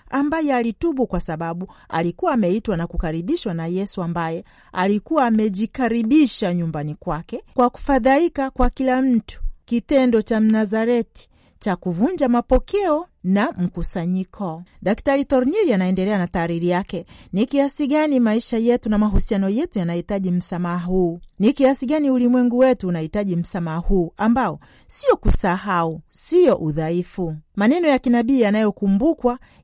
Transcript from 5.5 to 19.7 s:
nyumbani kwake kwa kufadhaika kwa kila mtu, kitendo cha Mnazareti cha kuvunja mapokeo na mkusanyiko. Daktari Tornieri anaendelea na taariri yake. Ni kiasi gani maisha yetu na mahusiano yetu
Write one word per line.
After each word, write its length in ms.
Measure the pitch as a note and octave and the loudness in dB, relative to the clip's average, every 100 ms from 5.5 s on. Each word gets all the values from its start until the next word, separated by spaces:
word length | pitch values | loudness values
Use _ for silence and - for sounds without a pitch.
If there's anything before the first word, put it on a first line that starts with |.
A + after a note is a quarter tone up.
| F#3 A3 - A#3+ A#3 A3 D4+ C#4 - F#3 | -2 -6 -2 -2 0 2 4 4 2 -2
nyumbani 420 | F3 E3 D3+ D3+ D3 | -2 -2 -4 -8 -8
kwake 480 | - D#3 - A3 - | -6 -6 -6 -12 -6
kwa 160 | - B3 | 2 2
kufadhaika 800 | - - C4+ B3 C#4 E4+ - C4+ | 0 0 2 4 4 2 -2 -6
kwa 180 | - C4 | 0 0
kila 320 | - C4 B3+ | 2 0 2
mtu, 400 | C4 A#3 - - - - - | 2 2 -2 -6 -6 -8 -4
kitendo 560 | A#3+ - C#4 B3+ A3+ | -4 2 2 4 2
cha 180 | G#3 A3 | 0 2
Mnazareti 920 | A3 A3 G#3 A3 A3+ A#3+ - - - _ _ _ | 2 2 0 0 0 0 -2 -10 -20 _ _ _
cha 120 | - F#3 | -6 -4
kuvunja 540 | F3+ E3+ C4+ F#4 C4 | -4 -2 -2 0 0
mapokeo 800 | A#3+ - B3+ - G4+ F#4+ D4+ F4+ _ | 0 2 0 2 -2 0 -2 -4 _
na 280 | F3+ G3 B3 - | 0 0 0 -2
mkusanyiko. 1040 | F3 - E3+ F#3 E3+ F#3 F#3 - F#3+ D#3+ F3+ - | -6 -4 -6 -4 -4 -4 -6 -8 -10 -10 -14 -8
Daktari 440 | F3+ A3 C#4+ C#4 C4+ | -4 -2 0 0 2
Tornieri 480 | C4 B3 G4+ F4+ | 2 2 2 2
anaendelea 440 | G3 F#3 F#3+ F#3+ G#3 | 2 0 0 0 0
na 100 | F3 | -2
taariri 420 | F#3 E3+ E3+ F3 | -2 -4 -2 0
yake. 360 | F3+ G3 F#3+ - - - | -2 -2 -8 -12 -18 -8
Ni 120 | F#3 B3+ | -2 0
kiasi 420 | C#4 C#4 - C#4+ | 0 0 -2 0
gani 320 | D4+ D#4 C4 | 0 2 2
maisha 380 | A3+ A3 - A#3 | 2 0 -2 0
yetu 320 | A3+ B3 A3 | 2 0 0
na 80 | G#3+ | 0
mahusiano 520 | G#3+ F#3+ - G3+ G3 | 2 2 2 0 0
yetu 300 | A3 F4 | -2 -2